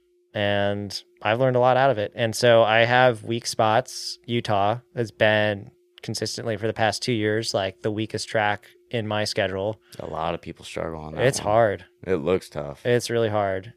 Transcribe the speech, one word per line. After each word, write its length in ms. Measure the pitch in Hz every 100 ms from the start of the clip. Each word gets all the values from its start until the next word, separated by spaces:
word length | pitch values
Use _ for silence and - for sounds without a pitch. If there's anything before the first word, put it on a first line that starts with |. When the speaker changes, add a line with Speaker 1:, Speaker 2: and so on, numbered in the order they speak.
| _ _ _
Speaker 1:
and 680 | 110 101 101 101 101 101 - - _
I've 180 | 107 113
learned 160 | 131 123
a 40 |
lot 160 | 127 127
out 140 | 139
of 80 | 107
it. 140 | 104
And 200 | - 113
so 280 | - 123 113
I 180 | 107 113
have 420 | 117 127 127 110
weak 240 | 104 117 -
spots. 720 | - 110 113 127 - - - -
Utah 520 | 120 - 101 101 120 - 127
has 140 | 110
been 600 | - 107 107 107 101 107 _ _ -
consistently 540 | - 110 107 - 117 104
for 100 | 110
the 60 |
past 300 | 107 110 101
two 100 | -
years, 420 | 113 107 107 113
like, 280 | 110 95 -
the 80 | 113
weakest 380 | 107 110 107 -
track 360 | 113 104 104 - _ _
in 160 | 120 107
my 180 | 107
schedule. 540 | 104 - 95 95 101 107 _ -
Speaker 2:
A 80 | -
lot 260 | 80 82
of 60 | 85
people 240 | - -
struggle 360 | - 82 82 80
on 140 | 78
that 100 | 78 123
Speaker 1:
It's 140 | -
Speaker 2:
one. 40 |
Speaker 1:
hard. 400 | 101 110 110 101 - _ -
Speaker 2:
It 80 |
looks 340 | 90 73 90 -
tough. 380 | 76 73 69 127
Speaker 1:
It's 240 | 120 -
really 180 | 117 113
hard. 460 | 104 98 95 113